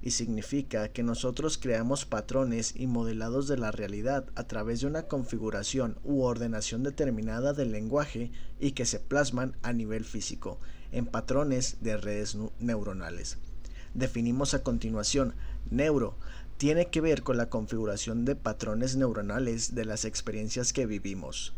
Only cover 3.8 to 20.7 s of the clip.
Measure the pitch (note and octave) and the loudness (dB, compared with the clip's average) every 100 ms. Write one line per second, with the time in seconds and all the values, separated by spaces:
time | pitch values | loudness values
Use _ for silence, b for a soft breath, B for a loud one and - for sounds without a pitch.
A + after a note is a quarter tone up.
3.8 | G2+ G#2 A2+ C#3 C3+ - - G#2+ G#2+ A#2 | -2 -2 0 0 -2 -6 -4 -2 -2 0
4.8 | C3+ D#3 D#3+ C#3+ A#2+ A2+ G#2+ G#2+ G2+ C3 | 0 -2 -2 -2 0 -2 -2 -2 -2 0
5.8 | A#2+ A2 - C#3 B2+ A#2 A#2 A2+ - A#2 | 0 -2 0 2 4 2 0 0 -2 0
6.8 | C3+ C#3 C#3+ A2 A2 A2 C3+ D3 B2+ G#2+ | -2 2 0 2 0 0 0 2 0 0
7.8 | A2 C#3 D3 A2+ A#2 B B B C#3+ C3+ | 2 0 0 -2 -4 B B B 0 2
8.8 | A#2+ G#2 - C#3 C#3+ B2 C3 - A#2+ A#2+ | 0 0 2 2 2 2 -2 0 0 0
9.8 | A2 A2 A#2 A2+ - - - - B B | 0 -2 -2 -4 -4 -4 -6 -4 B B
10.8 | B A#2+ A#2+ A2+ - C3 D3 B2+ B2 - | B -2 0 -2 2 4 4 2 2 0
11.8 | A2+ F#2 G2 G#2 G#2 G#2 A2 - A#2+ A2 | 0 2 0 0 -2 -2 -4 -2 0 0
12.8 | G2+ F#2 E2 F2 - - - - B B | 0 -2 -4 -4 -4 -4 -4 -4 B B
13.8 | B - B2+ A#2 A#2 B2 C#3 C#3 - A#2 | B -2 0 2 2 2 2 2 2 0
14.8 | A2+ A2 G#2 C#3 B2+ - B B - A#2 | 0 0 2 2 2 0 B B -2 2
15.8 | D#3 C#3+ A2 - B B B - C#3+ D#3+ | 4 4 2 -2 B B B 0 4 4
16.8 | F3 D#3+ D#3 D3 - A#2+ A#2 A#2 G#2+ A2+ | 4 2 4 4 4 2 2 0 -2 0
17.8 | G#2+ G2+ A#2 A2+ A#2+ C#3 A2+ G#2+ A2+ G#2+ | 0 -2 -2 0 2 2 -2 -2 0 2
18.8 | B2+ C3 C3 G#2+ G2+ G#2+ B2+ A2+ - B2 | 2 4 2 2 -2 0 0 0 -2 -2
19.8 | A2 G#2+ A2 - - G#2+ A2 B2 B2 | -2 -2 -2 -2 -4 -2 -2 0 0